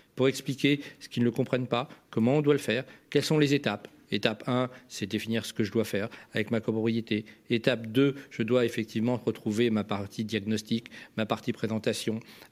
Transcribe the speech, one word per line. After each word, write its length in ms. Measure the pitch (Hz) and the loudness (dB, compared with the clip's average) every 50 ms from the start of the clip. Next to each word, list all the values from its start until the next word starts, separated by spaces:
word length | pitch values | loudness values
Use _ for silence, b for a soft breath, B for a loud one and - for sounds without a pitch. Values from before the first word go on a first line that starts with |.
| B B - | B B -4
pour 140 | - 127 135 | 0 2 2
expliquer 500 | 131 135 - - 135 - - 139 143 139 B B B B | 2 0 -4 -6 -6 0 2 2 2 2 B B B B
ce 80 | - - | -18 -8
qu'ils 140 | - 127 120 | -2 0 0
ne 40 | 120 | 0
comprennent 380 | 113 - 127 - - 127 127 123 | 2 0 -2 0 0 -2 0 0
pas, 220 | 120 117 135 - B B B B | 0 -2 -2 -4 B B B B
comment 260 | - 120 110 120 135 156 | -2 2 4 4 4 4
on 40 | |
doit 120 | 147 143 147 | 4 4 4
le 60 | 139 | 2
faire, 260 | - - 107 123 139 B B B B B | 2 0 -2 -2 -2 B B B B B
quelles 160 | - 147 139 | 0 0 2
sont 140 | - 160 151 | 4 4 4
les 140 | 151 139 143 | 4 4 4
étapes. 360 | 139 - 113 104 - - - _ - _ - | 2 2 0 -2 -2 -6 -14 _ -20 _ -4
Étape 380 | - 110 - 120 107 - - - | -4 2 2 2 0 0 -4 -2
un, 220 | 127 127 127 123 B B B B | 0 0 0 -2 B B B B
c'est 180 | - - 110 | -10 -8 -8
définir 400 | 95 107 104 - 110 113 113 104 | -2 -2 -4 -2 0 -2 -2 -2
ce 60 | - | -4
que 140 | - - 113 | -2 -2 -2
je 60 | 98 | 0
dois 120 | - 117 107 | 2 0 0
faire 240 | - - 98 101 113 B B B B | 0 0 -2 -2 -4 B B B B
avec 180 | - - 107 - | -4 -4 -2 0
ma 120 | 117 110 | -2 -2
copropriété. 640 | - - 110 113 110 117 113 113 107 - 110 104 107 B B B B - | 0 0 -2 0 2 2 0 0 -2 0 -2 -2 -2 B B B B 0
Étape 380 | 120 117 - 135 123 113 117 113 | 0 2 2 2 2 2 -2 -2
deux, 280 | 110 131 139 143 135 B B B | 2 4 4 4 2 B B B
je 120 | - - | -4 -4
dois 220 | 117 110 123 127 120 | 0 2 4 4 4
effectivement 540 | 117 - 120 107 - - 113 107 120 127 113 | 2 0 -2 -6 -4 -2 -2 0 0 0 0
retrouver 520 | - 120 107 - - 113 104 107 120 120 | -2 -4 -4 -2 -2 -2 2 2 2 4
ma 140 | 110 107 98 | 4 0 0
partie 400 | - 104 98 101 98 - - 113 | -2 -4 -4 -4 -8 -6 -6 -6
diagnostic, 640 | 104 110 107 101 107 110 104 107 - 117 117 - - B B B B B - | -4 -4 -4 -2 0 -2 -2 -2 -2 -4 -4 -4 -6 B B B B B -4
ma 80 | 110 | -2
partie 260 | - 117 110 - - | -2 -2 -4 -2 -4
présentation, 680 | 113 - - 107 110 110 - 123 107 - - 120 110 113 B B B B B B | -4 -2 -2 -2 -2 0 0 0 0 0 -2 -2 -4 -4 B B B B B B